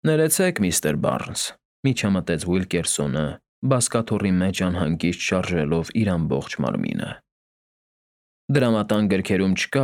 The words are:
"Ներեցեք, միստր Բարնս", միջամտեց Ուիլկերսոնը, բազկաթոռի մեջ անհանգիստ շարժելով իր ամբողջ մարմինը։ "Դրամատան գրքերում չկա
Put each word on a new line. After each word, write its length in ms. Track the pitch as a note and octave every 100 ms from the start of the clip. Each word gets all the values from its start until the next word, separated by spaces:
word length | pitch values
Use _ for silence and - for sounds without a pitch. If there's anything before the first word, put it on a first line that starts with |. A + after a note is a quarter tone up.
"Ներեցեք, 560 | D#3 D#3 D#3+ - F#3 F3
միստր 360 | F#2+ - D#2 D2
Բարնս", 440 | D#2 C2 - - - - _ _
միջամտեց 600 | C3+ B2 G#2+ F#2+ E2 E2
Ուիլկերսոնը, 840 | F2 F#2 F#2 F2 D#2+ - D2 C#2 D2+ - _ _
բազկաթոռի 760 | C3 C3 A#2+ A#2 A2+ G#2 G2
մեջ 280 | F#2 F#2 F#2
անհանգիստ 640 | F#2 F2 D#2 E2 E2+ F2+ -
շարժելով 640 | F#2 F2+ F2 D2 E2 D#2+
իր 200 | - G#2
ամբողջ 440 | F2 D#2+ C2+ - -
մարմինը։ 520 | C2+ G1+ G1+ G1+ - - _ _ _ _ _ _ _ _ _ _ _ _ _
"Դրամատան 600 | C#3 B2 A2+ G#2 G#2+ G#2
գրքերում 460 | G2 F#2+ F#2+ F#2+ F#2
չկա 260 | - C#3